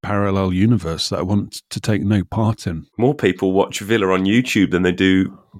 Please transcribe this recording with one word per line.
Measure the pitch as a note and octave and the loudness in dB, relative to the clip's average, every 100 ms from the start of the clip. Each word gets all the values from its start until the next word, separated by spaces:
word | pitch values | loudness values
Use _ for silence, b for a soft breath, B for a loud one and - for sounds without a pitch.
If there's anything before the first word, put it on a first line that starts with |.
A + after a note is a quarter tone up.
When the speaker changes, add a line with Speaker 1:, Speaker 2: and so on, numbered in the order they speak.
Speaker 1:
parallel | - G#2 G2+ G2 F#2+ | -2 -2 0 0 0
universe | F#2 G#2+ A#2 E2 D#2+ - | 2 2 2 -2 -6 -6
that | G2 | -4
I | |
want | F#2 G#2 - - _ | -2 -2 -4 -12 _
to | - | -8
take | - G#2 | -2 -2
no | G2 G#2 | 0 0
part | F2 - A2 A2+ - | 0 -2 -2 -2 -6
in. | D#2+ D#2 - | -8 -10 -2
Speaker 2:
More | A#2+ | 0
people | D3 F#2+ F2+ F#2+ | 2 -2 0 0
watch | F#2+ G2+ - | 2 0 -2
Villa | G2+ A2+ F#2+ | -2 0 2
on | F#2+ | 2
YouTube | F#2+ A2+ B2 A2+ F2+ | 2 2 2 2 2
than | F2 | 2
they | F2+ | 0
do | F2+ F#2+ F#2+ F#2+ - _ | 2 2 4 0 -6 _